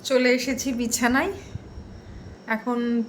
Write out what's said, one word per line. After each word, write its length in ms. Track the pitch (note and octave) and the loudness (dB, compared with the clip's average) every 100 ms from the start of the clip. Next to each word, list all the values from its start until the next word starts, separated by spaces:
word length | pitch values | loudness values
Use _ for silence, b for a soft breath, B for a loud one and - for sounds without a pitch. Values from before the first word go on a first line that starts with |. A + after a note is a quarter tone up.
চলে 280 | - C4 B3+ | 2 4 6
এসেছি 420 | B3+ B3+ B3+ C4+ | 4 2 -2 -2
বিছানায়। 600 | A#3+ A#3+ - A#3+ B3+ F4 F#4+ - - - - - - B B B B - | -2 0 2 4 4 2 -4 -10 -14 -12 -16 -14 -16 B B B B -4
এখন 560 | A3 B3 A#3+ A#3+ A#3+ | -2 0 0 2 0